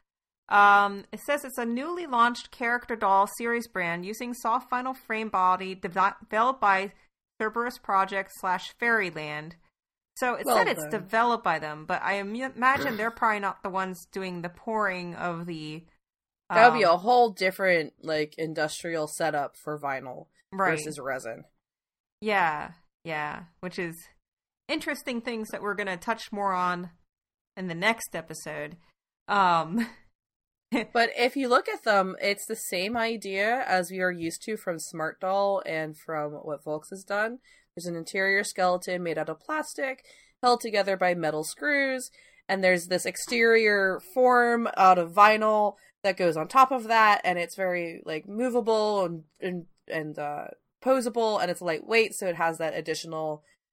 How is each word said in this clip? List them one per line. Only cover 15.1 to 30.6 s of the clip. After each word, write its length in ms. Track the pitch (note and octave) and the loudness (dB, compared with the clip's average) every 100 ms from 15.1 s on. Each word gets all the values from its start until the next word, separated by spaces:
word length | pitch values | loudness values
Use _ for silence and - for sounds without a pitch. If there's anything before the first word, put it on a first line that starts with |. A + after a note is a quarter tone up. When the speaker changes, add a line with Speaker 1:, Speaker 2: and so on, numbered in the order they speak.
Speaker 1:
of 320 | E3+ F3 E3+ E3+ | -6 -6 -6 -8
the, 380 | E3 D3+ D#3 E3 _ _ _ _ _ - | -10 -10 -12 -16 _ _ _ _ _ 0
Speaker 2:
That 220 | F3 A#3+ | 8 8
would 80 | B3 | 8
be 40 | F#3 | 4
Speaker 1:
um, 100 | F3 | 4
Speaker 2:
a 20 | |
whole 320 | G3+ B3 A#3 | 6 6 6
different, 640 | F#3 F#3 F#3 F#3+ E3+ D3+ - | 4 -2 2 2 2 0 -8
like, 320 | D#3+ D#3 D3+ - | -4 -2 -2 -4
industrial 680 | D#3+ D#3+ D3+ - E3+ E3 D3+ | -6 -2 -4 -4 -6 -4 -4
setup 480 | - D#3+ D3 C3+ - | -2 -2 -2 -4 -8
for 220 | - D3+ | -10 -8
vinyl 500 | C#3+ C3+ C3 C3 - _ _ | -6 -6 -8 -14 -18 _ _
Speaker 1:
Right. 200 | F#3+ F#3+ D#3+ | -2 0 0
Speaker 2:
versus 200 | D3+ C#3+ | -4 -8
resin. 440 | C3 C3 A2+ B2+ C#3 _ _ _ _ _ _ _ | -6 -6 -8 -12 -16 _ _ _ _ _ _ _
Speaker 1:
Yeah, 500 | G#3 G3+ E3+ D3+ - E3+ _ _ | -2 0 0 -2 -8 -16 _ _
yeah, 400 | E3 D#3 D3 - F3 _ | -10 -8 -6 -10 -14 _
which 180 | F#3 F3 | -12 -8
is 180 | F3 E3+ - _ _ _ _ _ - | -8 -10 -18 _ _ _ _ _ -8
interesting 540 | D4+ D#4 D4 - A#3+ | -8 -6 -8 -6 -8
things 280 | A#3 A#3 A3 | -6 -8 -8
that 120 | - | -8
we're 140 | G3+ G3 | -6 -6
gonna 200 | G3+ F3+ | -6 -6
touch 360 | - A3 - | -6 -6 -6
more 220 | G#3 G3 | -4 -2
on 360 | F#3 F3+ F3 F3+ _ _ _ _ _ _ - | 0 -2 -4 -8 _ _ _ _ _ _ -10
in 120 | F#3 | -8
the 80 | E3 | -2
next 400 | G#3 A3+ - E3+ | 0 -2 -4 -10
episode. 640 | E3 D#3 - D3+ D3+ E3+ _ _ _ _ - | -12 -14 -12 -10 -12 -14 _ _ _ _ -2
Um, 600 | G3+ F#3 E3+ D#3+ G#3 A3+ | 2 4 4 0 -2 -4
<laughs> 40 | - _ _ _ _ _ _ | -8 _ _ _ _ _ _